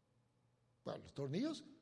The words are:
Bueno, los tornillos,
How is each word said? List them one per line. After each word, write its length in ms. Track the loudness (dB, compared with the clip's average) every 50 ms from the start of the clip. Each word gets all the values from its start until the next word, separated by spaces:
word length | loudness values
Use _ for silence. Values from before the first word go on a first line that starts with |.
| _ _ _ _ _ _ _ _ _ _ _ _ _ _ _ _ _
Bueno, 180 | -4 -4 -4 -6
los 100 | -8 -4
tornillos, 500 | -2 0 2 4 4 4 4 2 -2 -6 -12 -16 -20